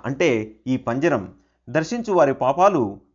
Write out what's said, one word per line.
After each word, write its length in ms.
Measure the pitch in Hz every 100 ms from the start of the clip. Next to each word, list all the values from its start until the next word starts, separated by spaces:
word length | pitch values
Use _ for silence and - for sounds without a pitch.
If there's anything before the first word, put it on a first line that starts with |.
| 123
అంటే 500 | 135 170 113 107 - 127
ఈ 100 | 131
పంజరం 560 | 123 127 160 127 90 - _ _ -
దర్శించు 440 | 143 156 240 226
వారి 200 | 185 143
పాపాలు 680 | 131 127 151 196 165 104 101 _